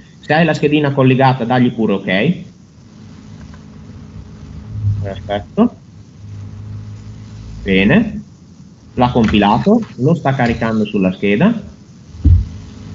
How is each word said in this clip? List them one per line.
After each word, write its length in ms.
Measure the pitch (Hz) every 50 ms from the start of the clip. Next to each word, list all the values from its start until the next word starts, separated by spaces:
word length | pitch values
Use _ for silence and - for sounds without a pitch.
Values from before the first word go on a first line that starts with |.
| - - - -
Se 120 | - - 147
hai 120 | 160 170
la 100 | 156 147
schedina 380 | 135 151 147 151 151 147 139 131
collegata, 520 | 139 131 127 127 123 135 131 131 - 113
dagli 260 | 117 127 127 123 120 117
pure 200 | 113 110 107 98
ok. 400 | 92 - 101 92 98 120 165 196 - - - - - - - - - - - - - - - - - - - - - - - - - - - - - - - - - - - - - - - - - - - - - - - - - 104 - - 104 101
Perfetto. 720 | 98 95 95 - 104 101 104 - - - - 233 247 - - - - - - - - - - - 104 101 101 101 104 104 104 104 104 104 104 - - - - - - - - - - - - - - - - -
Bene. 600 | 95 95 95 98 113 156 226 - - - - - - - - - - - - - - - - - - -
L'ha 160 | 123 123 123
compilato, 680 | - 127 113 104 113 104 101 101 113 127 135 196 220 240 214 - -
lo 180 | - 123 151 170
sta 200 | - - 139 135
caricando 500 | 131 120 117 113 - 117 113 110 110 104
sulla 280 | - - 104 95 92 92
scheda. 500 | - 104 101 101 120 170 226 233 - - - - - - - - - - - - - - - - - - - - - - - - - - -